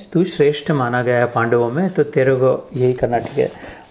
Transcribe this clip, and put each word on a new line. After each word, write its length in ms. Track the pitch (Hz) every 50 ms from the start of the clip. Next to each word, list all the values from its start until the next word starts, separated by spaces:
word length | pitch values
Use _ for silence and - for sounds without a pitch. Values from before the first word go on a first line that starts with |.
| - - -
तू 100 | 165 185
श्रेष्ठ 480 | 170 - - 143 143 147 147 - -
माना 300 | 160 139 123 120 123 123
गया 160 | 120 123 123 120
है 80 | 120
पांडवों 460 | 117 - 117 117 117 120 120 120 117
में, 180 | 123 156 190 185
तो 140 | - 165 147
तेरे 320 | 147 - 143 131 135 135
को 340 | 127 131 131 131 - - - - 127
यही 160 | 127 127 127
करना 240 | - 127 120 120 117
ठीक 200 | 113 - - 135
है। 360 | 127 - - - - - - - - -